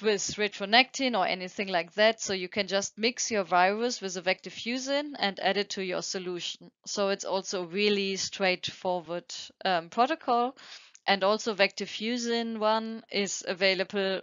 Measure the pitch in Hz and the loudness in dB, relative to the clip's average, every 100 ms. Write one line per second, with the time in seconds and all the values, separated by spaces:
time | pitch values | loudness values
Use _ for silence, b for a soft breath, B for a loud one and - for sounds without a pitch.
0 | 208 202 - - 208 - 202 226 262 - | 0 0 0 -2 -2 -2 4 6 6 2
1 | 262 220 170 185 180 - 196 180 175 208 | 0 2 0 0 -4 -6 -2 0 0 4
2 | 214 220 - 190 180 214 190 196 196 - | 4 4 -2 -4 -2 -4 0 0 -2 -2
3 | 226 247 - 214 170 180 185 208 240 233 | -2 -2 -2 -2 2 4 4 4 -2 -4
4 | 190 180 175 190 185 - 226 254 262 277 | -6 -4 0 -2 -4 -10 -6 -4 -2 -2
5 | 294 277 202 190 185 196 202 - 190 170 | -4 -2 -2 0 0 0 -2 -4 -4 -4
6 | - 185 180 175 - - 175 _ - - | -4 -6 -6 -6 -8 -10 -16 _ -8 -2
7 | 196 196 - 190 190 190 170 185 208 202 | 0 0 -2 -4 -2 -4 -4 0 2 2
8 | 196 190 - - 190 180 - - 185 180 | 0 -2 -4 0 0 0 -2 -6 -4 -4
9 | 156 175 - - - - 190 175 165 - | -4 -8 -8 -14 -14 -6 0 0 0 0
10 | 254 311 - 240 247 - B B B B | 2 0 0 0 0 -4 B B B B
11 | - 190 190 214 - 185 196 - 196 - | 0 2 4 2 0 2 2 0 -8 -4
12 | 214 247 233 233 226 226 214 220 226 226 | -4 -2 -2 -2 -2 0 2 2 -2 -8
13 | - 196 196 - - 180 190 185 185 208 | -4 -2 -2 -2 -6 0 2 2 0 0
14 | 190 185 | 0 -2